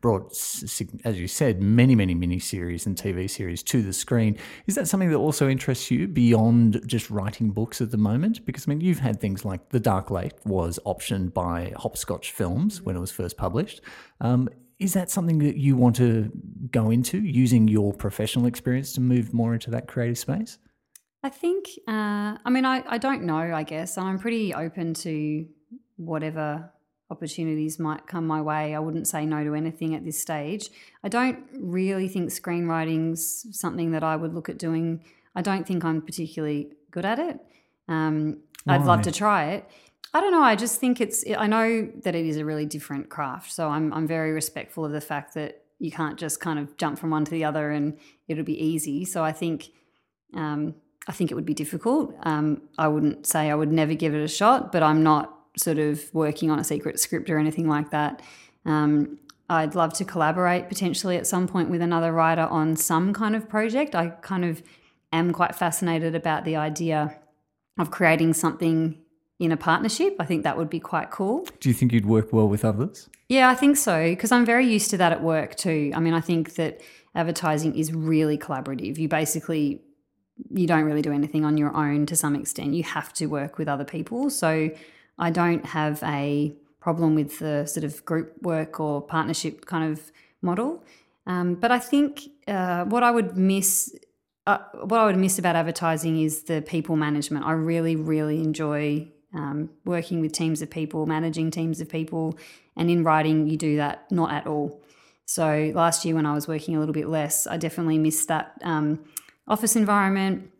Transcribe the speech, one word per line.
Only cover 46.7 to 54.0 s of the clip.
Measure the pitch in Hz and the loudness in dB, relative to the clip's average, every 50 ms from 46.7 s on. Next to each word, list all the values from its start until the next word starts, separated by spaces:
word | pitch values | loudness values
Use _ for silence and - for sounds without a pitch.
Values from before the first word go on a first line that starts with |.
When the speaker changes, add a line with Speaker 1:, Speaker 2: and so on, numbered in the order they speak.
| - | -6
Speaker 2:
jump | _ - 156 147 147 | _ -4 -4 -4 -4
from | - 160 | -4 -2
one | 160 151 151 | 0 0 -2
to | 151 | -2
the | 170 165 160 | -2 -4 -2
other | 151 147 156 151 147 | -2 -2 -2 -2 -2
and | 147 147 143 151 151 - - - _ _ _ _ | -2 -2 -2 -4 -4 -8 -16 -20 _ _ _ _
it'll | 160 151 156 | -6 -6 -4
be | - 151 147 156 | -6 -6 -4 -2
easy. | 156 165 160 156 - 139 147 185 | -2 -2 -2 -4 -4 -6 -6 -6
So | 185 - 175 160 | -6 -4 -2 -2
I | 156 156 | -2 -2
think, | 156 175 170 165 151 - - _ _ _ _ _ _ _ _ _ _ _ _ - | -2 -4 -4 -4 -4 -8 -14 _ _ _ _ _ _ _ _ _ _ _ _ -8
um, | 190 160 151 151 147 151 160 156 - _ _ _ _ - - | -6 -4 -4 -4 -4 -4 -6 -6 -10 _ _ _ _ -14 -12
I | 170 | -4
think | - 185 156 | -2 -2 -2
it | - | -2
would | - 165 | -4 -4
be | - 151 | -4 -4
difficult. | - 156 - - 170 - 226 254 311 254 - - - - | -4 -4 -6 -6 -4 0 0 2 2 0 -2 -6 -8 -4
Um, | 165 156 151 147 156 147 - - - _ | -2 0 0 2 0 0 -2 -4 -14 _
I | - 160 156 | 0 0 2
wouldn't | 151 151 151 147 - - - | 2 2 2 0 0 -2 -6
say | - - 165 151 151 | -2 0 0 0 2
I | 147 | 2
would | 151 156 151 156 | 0 2 2 2
never | 160 156 151 160 | 2 2 2 0
give | 151 | 0